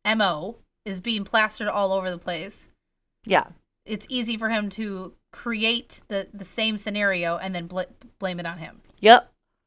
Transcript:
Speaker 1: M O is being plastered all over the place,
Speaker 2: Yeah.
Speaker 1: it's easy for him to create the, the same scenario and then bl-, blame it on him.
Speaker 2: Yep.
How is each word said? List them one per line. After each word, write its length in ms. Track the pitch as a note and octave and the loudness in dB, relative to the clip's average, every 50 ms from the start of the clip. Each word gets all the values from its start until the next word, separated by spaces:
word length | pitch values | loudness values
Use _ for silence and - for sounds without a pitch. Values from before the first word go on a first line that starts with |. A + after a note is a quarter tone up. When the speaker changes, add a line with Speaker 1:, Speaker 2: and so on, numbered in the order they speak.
| - | -2
Speaker 1:
M 160 | G#3 A3 A3 | -2 0 2
O 360 | G#3 F#3 E3 D3+ E3 G3+ A#3 - _ _ _ _ - | 2 0 0 -2 -6 -10 -12 -14 _ _ _ _ -10
is 160 | G#3+ F#3+ F#3 | -10 -8 -6
being 220 | - A#3 A3 G#3 G3 | -4 -4 -4 -4 -2
plastered 420 | - - A3 G#3+ G#3+ - - G#3+ G#3 | 0 2 2 2 2 0 -4 -4 -2
all 240 | - G#3 G3+ F#3+ | 0 0 0 0
over 180 | F#3+ G3 F#3 F#3 | 0 -2 -2 -4
the 80 | F3+ E3+ | -6 -6
place, 520 | - F3+ F3 D#3 E3 G#3 - - - - _ _ _ _ _ _ _ _ _ _ - | -6 -6 -6 -6 -8 -10 -14 -18 -20 -20 _ _ _ _ _ _ _ _ _ _ -4
Speaker 2:
Yeah. 220 | G#3+ F#3+ D#3 - - - - _ _ _ _ - | 2 2 2 2 0 -6 -20 _ _ _ _ -12
Speaker 1:
it's 220 | - G#3+ G3+ - - | -10 -10 -10 -8 -6
easy 280 | C4 B3 A#3 A3+ A#3 G#3+ | -6 -4 -4 -4 -4 -2
for 120 | A3+ A3 | -2 -2
him 200 | A3+ G#3+ G#3 G3+ | -2 -2 -4 -4
to 420 | - - A3 G#3 G3 F#3 F#3 F3 - _ _ _ | -6 -8 -8 -8 -8 -10 -10 -14 -16 _ _ _
create 720 | - - - A#3+ A#3 G#3 A3 A3+ A#3+ A#3 - - - - - - | -18 -12 -8 -6 -4 -2 0 0 0 -2 -4 -10 -18 -20 -12 -8
the, 220 | G#3+ G3 F#3+ - - | -6 -6 -6 -8 -12
the 120 | G3 F#3+ | -14 -14
same 320 | - - - A3 A3 G#3+ G#3 | -10 -6 -4 -2 -2 -2 -4
scenario 600 | - G#3+ G3+ G#3 G#3 G3+ F#3+ F3 E3+ E3 E3+ E3+ | -6 -6 -4 -2 0 0 0 0 -2 -2 -2 -4
and 160 | - F#3+ F#3 | -6 -6 -8
then 140 | F3 E3+ E3+ | -8 -8 -8
bl-, 140 | F3+ F#3 F3+ - - - - A#3 _ - | -6 -6 -6 -8 -10 -20 -20 -20 _ -8
blame 220 | G3 F#3 F3+ F3 | -8 -6 -6 -6
it 60 | E3+ E3 | -8 -10
on 100 | E3+ E3+ | -10 -12
him. 220 | D#3+ D#3+ - - - - - - | -14 -16 -18 -20 -20 -20 -4 6
Speaker 2:
Yep. 300 | G3 G#3 A#3 - - - _ _ _ _ _ _ _ | 10 12 12 12 10 4 _ _ _ _ _ _ _